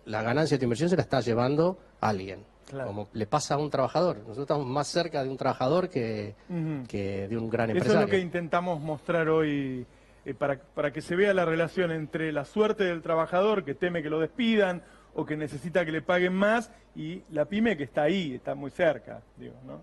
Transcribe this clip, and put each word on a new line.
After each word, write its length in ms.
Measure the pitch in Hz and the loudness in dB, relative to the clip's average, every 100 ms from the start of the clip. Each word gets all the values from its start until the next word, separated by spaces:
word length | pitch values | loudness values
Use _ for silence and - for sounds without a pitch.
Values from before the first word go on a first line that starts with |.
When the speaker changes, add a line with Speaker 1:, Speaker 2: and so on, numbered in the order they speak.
| - | -6
Speaker 1:
la 160 | 107 | -2
ganancia 320 | 110 135 160 135 | 0 2 2 2
de 40 | |
tu 40 | 123 | 2
inversión 240 | 113 170 | 0 2
se 60 | 180 | 2
la 60 | |
está 180 | - 135 | 2 2
llevando 580 | 117 113 123 147 170 190 - - | 2 2 2 4 2 0 -10 -4
alguien. 460 | 107 101 95 92 104 _ - | -2 0 -4 -12 -16 _ -14
Speaker 2:
Claro. 180 | 135 123 | -8 -8
Speaker 1:
Como 220 | 104 101 | -8 -8
le 140 | 117 - | -6 -2
pasa 280 | 151 - 143 | -2 0 -2
a 20 | |
un 120 | 151 | -2
trabajador. 500 | 135 127 156 175 107 | 0 0 2 0 -2
Nosotros 240 | 113 110 | -8 -8
estamos 220 | 143 147 127 | -2 -2 0
más 220 | 139 139 | -2 -2
cerca 360 | 170 165 151 | -2 -2 -2
de 60 | 131 | -4
un 60 | 131 | -2
trabajador 520 | 131 123 131 170 180 | -2 0 2 2 2
que, 460 | 135 113 107 104 104 - | -2 -2 -4 -6 -10 -8
Speaker 2:
Ujú. 380 | 175 160 147 120 | -6 -4 -4 -6
Speaker 1:
que 400 | 107 98 98 98 | -6 -4 -4 -4
de 100 | 113 | -4
un 120 | 113 | -2
gran 200 | 113 113 | 0 2
Speaker 2:
Eso 80 | 170 | 2
es 40 | |
Speaker 1:
empresario. 240 | 196 208 208 | 4 4 4
Speaker 2:
lo 40 | |
que 80 | 196 | 2
intentamos 600 | 180 175 170 175 180 160 | 0 -4 0 0 0 -4
mostrar 460 | 156 151 - 170 160 | -4 -6 -2 0 4
hoy, 560 | 160 156 143 135 127 120 - - - - | 2 2 0 -2 -6 -10 -16 -20 -18 -10
eh, 80 | |
para, 240 | 135 143 139 | -4 -2 -2
para 340 | - - 147 | -6 -2 -2
que 80 | 151 | -2
se 140 | - 175 | -4 2
vea 160 | 202 | 4
la 120 | 190 170 | 4 2
relación 460 | 160 165 - 175 | 2 0 0 0
entre 400 | 160 147 160 160 | -2 -4 -4 -2
la 140 | 147 139 | -2 -2
suerte 400 | 214 214 208 190 | 0 2 2 0
del 160 | 170 | 0
trabajador, 600 | 165 160 160 175 208 208 143 | 0 0 2 4 4 2 0
que 100 | 135 | -2
teme 260 | 180 175 | -2 -2
que 80 | 151 | -2
lo 100 | 156 | 0
despidan 600 | 160 - 226 220 190 180 - - - - | -2 0 2 4 4 0 -8 -20 -14 -8
o 100 | 151 | -4
que 100 | 151 | -4
necesita 480 | 151 139 175 180 165 | -6 -8 -2 0 0
que 60 | |
le 100 | 160 | -2
paguen 320 | - 180 180 | 0 2 2
más, 380 | 190 202 233 220 - - 160 | 2 2 2 -2 -14 -20 -12
y 260 | 156 185 - | -10 -10 -8
la 160 | 160 147 | -2 0
pyme 320 | 202 226 170 | 2 2 0
que 60 | |
está 180 | 143 - | -2 0
ahí, 300 | 151 190 160 | 2 2 -2
está 220 | 127 - 139 | -6 -8 -8
muy 160 | 139 | -8
cerca, 500 | - 170 123 123 113 - - | 2 2 2 -6 -16 -16 -18
digo, 160 | 123 120 | -18 -16
¿no? 180 | 131 147 | -16 -16